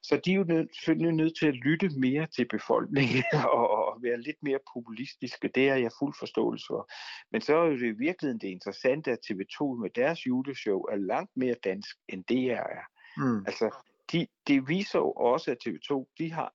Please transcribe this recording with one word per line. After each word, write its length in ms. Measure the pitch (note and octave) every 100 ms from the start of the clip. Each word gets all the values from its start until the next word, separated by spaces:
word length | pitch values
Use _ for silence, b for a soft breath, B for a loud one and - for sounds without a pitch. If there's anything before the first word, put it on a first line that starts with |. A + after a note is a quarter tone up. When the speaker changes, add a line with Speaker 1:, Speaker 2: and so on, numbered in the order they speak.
Speaker 1:
Så 180 | - C#3
de 60 | F3
er 20 |
jo 100 | F#3+
nød-, 240 | E3+ E3 -
selvfølgelig 380 | - - D#3 E3
nødt 260 | D#3+ D#3+ -
til 80 | D#3
at 80 |
lytte 340 | B2+ D3+ - G3
mere 380 | C#3 C3 C#3+ D#3+ -
til 120 | A#2+
befolkningen 720 | G#2+ - A#2 - C#3 B2 B2+ B2+
<laughs> 240 | D3+ - A#2+
og, 120 | A#2+
og 320 | G#2+ - A#2
være 180 | A#2+ A#2+
lidt 220 | B2+ D3+
mere 160 | D3 C3+ -
populistiske. 760 | B2 A#2+ A2 C3+ - B2+ - -
Det 140 | C3 C#3
er 80 | C3
jeg 140 | A#2 -
fuld 160 | C#3 -
forståelse 460 | A#2 - A#2 A2+ -
for. 240 | G#2+ - B B B B
Men 80 | A2+
så 160 | - D#3
er 80 |
jo 80 | E3+
det 140 | C3 A#2+
i 40 | G#2+
virkeligheden 420 | D3 F3+ D3 A2+
det 80 | G2
interessante, 640 | F2+ G2+ - C3 C#3+ D3+
at 60 | A2+ -
T 40 |
V 100 | F#2 G2 -
to 160 | C#3
med 160 | A#2+ G2
deres 360 | - C#3 E3 C3
juleshow 540 | B2+ C#3 B2+ A2 F#2+
er 160 | - G#2
langt 360 | F#2+ C3 F#3+ C3
mere 200 | B2+ A#2
dansk, 320 | G2 G2 - - -
end 160 | F#2+
D 60 | F2+
R 360 | B2 B2+ A2+ - -
er. 60 | - _ b b
Speaker 2:
Mm. 300 | C3+ A2 G2
Speaker 1:
Altså, 240 | - G#2+ - _ _ -
de, 140 | E3 F3+ _ -
det 220 | C#3 C3
viser 300 | F#3 G#3 F3
jo 140 | -
også, 380 | - A#2+ C3 -
at 80 | B2
T 80 | A#2
V 120 | A#2+ -
to, 200 | C#3 B2+ -
de 140 | E3
har 220 | D#3+ -